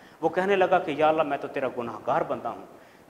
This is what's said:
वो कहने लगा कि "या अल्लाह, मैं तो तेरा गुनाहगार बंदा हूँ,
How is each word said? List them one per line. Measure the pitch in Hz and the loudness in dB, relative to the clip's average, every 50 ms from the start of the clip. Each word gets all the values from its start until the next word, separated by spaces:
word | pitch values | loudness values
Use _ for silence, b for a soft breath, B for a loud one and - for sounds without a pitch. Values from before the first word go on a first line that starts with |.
| B B B B | B B B B
वो | 156 165 | -2 0
कहने | 160 185 185 196 202 | 0 0 2 4 4
लगा | 190 185 175 185 175 | 4 4 4 4 4
कि | 165 165 143 143 | 2 0 0 2
"या | 151 156 | 2 4
अल्लाह, | 156 165 156 | 4 2 2
मैं | 143 139 139 | 0 -2 -4
तो | - 135 | -6 -6
तेरा | - 143 131 123 | -4 -4 -4 -4
गुनाहगार | 110 123 120 117 110 107 104 117 131 165 170 | -4 -6 -6 -8 -8 -6 -4 -2 0 0 0
बंदा | - 135 110 110 117 | -2 -4 -6 -6 -8
हूँ, | 110 95 98 - B B B B B B B - | -8 -10 -14 -18 B B B B B B B -4